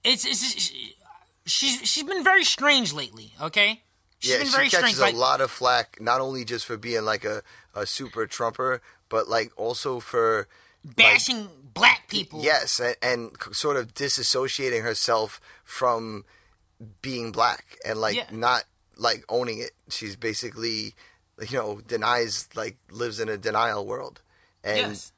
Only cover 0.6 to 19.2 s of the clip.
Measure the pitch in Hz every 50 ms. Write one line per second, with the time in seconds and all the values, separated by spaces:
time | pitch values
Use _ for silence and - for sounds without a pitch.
0.6 | - - 139 - - - - _ _ - - - _ _ _ _ _ 175 - -
1.6 | 269 277 247 254 233 214 - 302 302 285 392 370 294 381 381 381 339 - - -
2.6 | 262 294 285 269 240 165 147 151 139 117 104 110 110 110 - - 147 165 - 208
3.6 | 202 208 220 226 _ _ _ _ _ _ _ _ - 247 254 240 285 277 254 269
4.6 | 277 269 196 175 175 233 214 - - 196 - 117 127 127 135 123 135 123 - -
5.6 | 123 123 123 120 113 - - - 110 113 120 131 135 131 135 131 123 110 120 117
6.6 | - - 120 107 107 120 120 113 107 107 107 104 - 107 107 104 - - - -
7.6 | - _ _ 104 104 - - - 139 117 - 113 110 101 - - 123 113 110 -
8.6 | 131 131 127 120 _ - - _ _ _ - 110 104 - - 117 110 117 _ -
9.6 | 104 117 123 - - 143 131 123 113 - - 120 113 113 113 107 101 _ _ _
10.6 | _ _ _ _ _ 147 - - 226 233 247 247 - - 254 226 208 196 - 131
11.6 | 135 135 - - 214 247 254 - - _ - 202 185 - - 156 151 151 151 135
12.6 | - - - - 120 120 120 - - 123 127 120 117 113 - - - - 107 -
13.6 | - 151 143 135 120 113 - - 139 139 - - 120 - - 131 131 131 - -
14.6 | 135 131 120 113 110 117 110 - - - 117 113 110 110 - - _ - - -
15.6 | _ - - - 131 123 117 113 113 113 107 101 101 _ _ _ _ _ _ _
16.6 | _ _ _ _ 113 110 101 _ - 135 131 120 117 113 104 110 113 120 - -
17.6 | - - - - - - 113 107 110 107 101 - - - 110 113 117 120 127 117
18.6 | - _ _ _ _ _ _ - 107 117 110 104